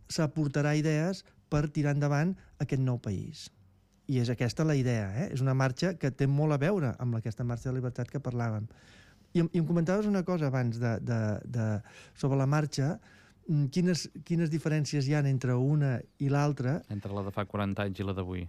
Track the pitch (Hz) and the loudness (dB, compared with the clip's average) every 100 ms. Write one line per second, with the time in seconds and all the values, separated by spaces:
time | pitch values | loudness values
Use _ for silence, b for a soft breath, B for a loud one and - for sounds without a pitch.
0 | - - 151 156 147 147 147 151 156 151 | -8 -2 0 0 0 2 2 2 2 0
1 | 170 196 b b _ 147 151 156 147 143 | 0 -4 b b _ 0 0 0 0 2
2 | 147 143 170 190 B B 143 135 127 123 | 2 2 0 -2 B B -2 0 0 0
3 | 110 95 - - - - - _ _ _ | -2 -4 -6 -12 -18 -20 -20 _ _ _
4 | - 127 120 120 120 - 156 143 123 117 | -2 0 2 0 0 2 2 2 2 0
5 | 95 107 190 131 131 131 131 131 180 180 | -2 -4 -4 0 2 2 2 2 -2 0
6 | 139 - 139 139 156 143 151 202 131 - | -4 0 2 4 2 2 2 2 0 -2
7 | 123 113 113 - 120 117 131 131 123 123 | -2 -2 -4 -4 -4 -4 -4 -4 -4 -6
8 | 120 143 127 120 117 107 110 B B B | -6 -6 -4 -2 -2 -2 -6 B B B
9 | B B - 175 165 175 156 170 160 196 | B B -2 0 2 2 2 2 2 2
10 | 208 196 180 180 143 131 120 113 123 110 | 2 0 0 0 0 2 0 0 0 0
11 | 123 113 107 104 - 120 110 104 B B | 0 0 0 -2 -4 -2 0 -2 B B
12 | B - 139 135 135 151 151 - 139 226 | B -4 0 2 2 0 0 -2 -2 -2
13 | B B B B - 147 139 180 175 160 | B B B B -2 0 2 2 2 0
14 | - 147 - 170 165 156 156 156 143 147 | -4 -14 -2 0 2 0 0 0 0 0
15 | 135 151 139 131 127 123 135 151 139 120 | 2 2 2 2 2 2 2 2 2 0
16 | - _ 139 143 147 139 123 165 - 104 | -6 _ 0 2 2 0 -2 -2 -4 -8
17 | 98 101 98 107 98 104 101 98 101 95 | -4 -4 -4 -4 -4 -2 -2 -2 -4 -2
18 | 98 95 90 90 | -4 -4 -4 -6